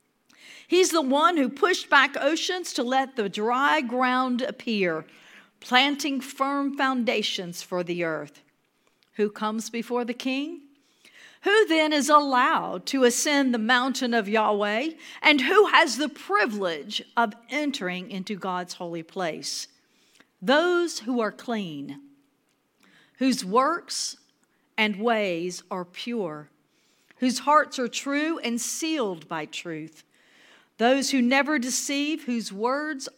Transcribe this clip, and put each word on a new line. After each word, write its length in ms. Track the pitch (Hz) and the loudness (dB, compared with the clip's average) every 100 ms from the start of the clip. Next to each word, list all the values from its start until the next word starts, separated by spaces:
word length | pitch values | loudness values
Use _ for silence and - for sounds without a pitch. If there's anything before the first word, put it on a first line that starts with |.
| _ _ _ _ - - - | _ _ _ _ -20 -18 0
He's 220 | 349 359 | 2 4
the 100 | 330 | 2
one 340 | 269 277 330 339 | 2 4 4 4
who 140 | 247 | 0
pushed 400 | - 349 359 - | 2 0 0 4
back 260 | 294 269 285 | 4 4 2
oceans 560 | 277 320 - 370 339 - | -2 -2 -4 -6 -6 -4
to 80 | |
let 340 | 247 262 269 269 | 0 0 -2 -4
the 100 | 202 | -6
dry 540 | 208 214 247 285 302 | -4 -2 2 2 2
ground 600 | 240 247 254 254 262 247 | 0 0 0 2 0 -2
appear, 640 | 262 - - 220 180 160 156 - - - _ _ | -4 -6 -4 0 0 -2 -8 -20 -20 -20 _ _
planting 640 | - 247 277 285 311 269 | 0 4 4 0 -4 -4
firm 560 | - - 269 285 277 277 | -6 -4 -2 -2 -2 -2
foundations 840 | 269 262 233 233 208 - 175 175 | -2 0 -2 -2 -2 -4 -8 -10
for 220 | - 180 | -6 -6
the 220 | 175 175 165 | -4 -4 -4
earth. 360 | 156 147 - _ _ _ _ _ _ _ | -4 -8 -18 _ _ _ _ _ _ _
Who 180 | - 208 | -4 -4
comes 400 | 208 214 220 214 | -2 -4 -4 -6
before 340 | 233 233 240 240 | -8 -4 -4 -4
the 80 | |
king? 480 | 247 262 262 294 339 - _ _ _ - - - - | -4 -4 -4 -4 -10 -16 _ _ _ -20 -20 -20 -6
Who 240 | 381 427 415 | 2 4 6
then 260 | 320 311 | 4 4
is 160 | 302 277 | 2 6
allowed 800 | 302 285 254 269 285 175 180 - | 4 4 2 2 0 -2 -8 -4
to 180 | 269 | 4
ascend 480 | 247 240 302 285 262 | 4 4 2 2 2
the 60 | 233 | 0
mountain 560 | 214 247 262 254 254 | 2 2 2 -2 0
of 160 | 233 202 | 0 2
Yahweh? 600 | 220 214 208 208 214 311 320 - - | 2 2 2 0 -2 -4 -8 -18 0
And 180 | 311 294 | 4 4
who 240 | 254 392 359 | 4 6 8
has 280 | 294 330 220 | 6 6 2
the 100 | 302 | -4
privilege 960 | - - 403 285 208 185 156 170 - - - | -6 -2 0 0 0 -4 -4 -6 -10 -6 0
of 160 | 226 - - | 0 -2 -6
entering 640 | 277 294 262 180 180 185 | -4 -2 -4 -6 -6 -8
into 240 | 190 185 196 | -8 -8 -6
God's 400 | 190 180 180 - | -4 -4 -6 -10
holy 260 | 175 170 | -8 -8
place? 680 | 165 190 175 156 - - - _ _ _ _ _ _ - | -10 -6 -4 -4 -8 -10 -10 _ _ _ _ _ _ -8
Those 600 | 185 285 349 349 339 - | 2 4 4 2 0 -4
who 200 | 220 247 | -4 -2
are 120 | 214 | -2
clean, 680 | 208 - 220 185 147 143 139 - _ _ _ _ _ _ _ _ _ _ - | -4 -8 -6 -6 -8 -10 -12 -16 _ _ _ _ _ _ _ _ _ _ -2
whose 260 | 262 240 | 0 0
works 720 | 185 226 277 339 - - - - _ _ _ _ _ - | 2 2 2 0 -6 -8 -8 -10 _ _ _ _ _ -2
and 200 | 214 196 | -2 0
ways 640 | 233 220 202 170 175 180 - | 0 0 0 -2 -6 -8 -10
are 140 | 185 175 | -8 -8
pure, 680 | - - 240 175 151 151 _ _ _ _ _ _ - | -10 -8 -6 -6 -8 -16 _ _ _ _ _ _ -2
whose 240 | 254 247 | -2 0
hearts 400 | - 302 285 - | 4 4 4 -2
are 80 | 240 | -6
true 500 | - 277 285 311 226 | -6 -4 -2 -2 -4
and 240 | 233 233 | -4 -4
sealed 640 | - - 320 311 214 170 - | -6 -6 -4 -2 -2 -4 -8
by 180 | 165 151 | -8 -8
truth, 580 | - 175 156 156 - _ _ _ _ - - _ - | -10 -8 -10 -10 -16 _ _ _ _ -20 -20 _ 0
those 320 | 226 277 - | 4 4 2
who 140 | 269 | 2
never 340 | 240 269 277 302 | 4 4 2 0
deceive, 680 | 247 240 - 277 285 311 240 | -2 -4 -2 -2 -2 -4 -4
whose 280 | 240 208 | -6 -6
words 560 | 196 233 277 302 277 - | -4 -2 -2 -4 -8 -10